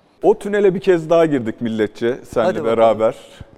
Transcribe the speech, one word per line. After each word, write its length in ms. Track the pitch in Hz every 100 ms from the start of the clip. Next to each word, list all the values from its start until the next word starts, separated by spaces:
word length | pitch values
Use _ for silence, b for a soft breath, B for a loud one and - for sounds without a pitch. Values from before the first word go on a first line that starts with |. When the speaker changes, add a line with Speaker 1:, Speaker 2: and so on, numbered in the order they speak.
| b _
Speaker 1:
O 140 | 180 214
tünele 360 | 202 208 208 180
bir 40 |
kez 300 | - 175 160
daha 160 | 170 165
girdik 360 | 139 110 -
milletçe, 560 | 117 110 104 - 117 135
seninle 240 | - 127 180
Speaker 2:
Hadi 120 | -
bakalım. 140 | 110 113
Speaker 1:
beraber. 380 | 113 107 113 - - - -